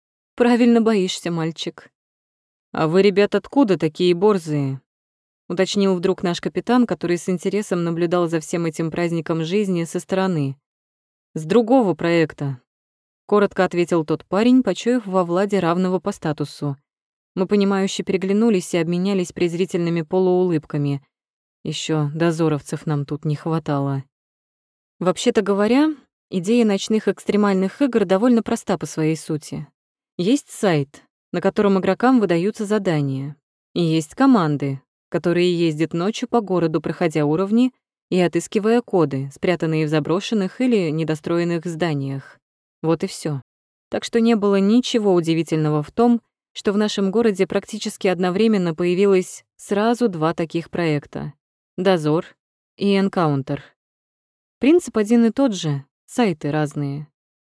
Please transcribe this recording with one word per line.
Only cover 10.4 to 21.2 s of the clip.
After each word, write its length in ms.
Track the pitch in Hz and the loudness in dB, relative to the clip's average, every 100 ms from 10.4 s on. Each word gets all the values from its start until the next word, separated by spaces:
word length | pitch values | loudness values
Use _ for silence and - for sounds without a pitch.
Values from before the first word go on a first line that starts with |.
| 139 135 _ _ _ _ _ _ _ 165 | -4 -6 _ _ _ _ _ _ _ -10
"С 60 | |
другого 520 | 156 240 220 262 202 151 | 2 2 6 4 4 0
проекта", 680 | 170 170 156 - 143 127 _ _ _ _ _ _ - | 0 2 0 -2 -8 -8 _ _ _ _ _ _ 0
коротко 400 | 208 202 - 180 | 2 2 2 0
ответил 400 | 175 170 170 156 | 0 0 0 0
тот 200 | 156 - | -4 -2
парень, 380 | 190 240 254 | 0 4 4
почуяв 420 | 226 180 233 247 196 | 2 -2 0 -2 0
во 200 | 185 170 | -2 0
Владе 340 | 175 202 202 | 0 0 0
равного 400 | 170 175 185 185 | 0 0 0 -2
по 140 | 196 | -4
статусу. 640 | - 160 147 143 - 147 139 _ _ _ _ _ - | -6 -6 -4 -6 -6 -8 -8 _ _ _ _ _ -6
Мы, 100 | 185 | 0
понимающе 580 | 208 196 196 196 - | 2 2 0 -2 -4
переглянулись 720 | 190 190 190 202 233 190 - | -4 -2 0 2 2 2 0
и 40 | 175 | -2
обменялись 560 | 160 175 190 196 175 | 0 0 0 -2 -4
презрительными 680 | - 175 170 185 180 170 170 | -2 -2 -2 -2 -2 -2 -2
полуулыбками. 1000 | 156 185 185 180 185 156 - 151 143 139 - _ | -2 0 2 2 2 -2 -2 -4 -2 -4 -8 _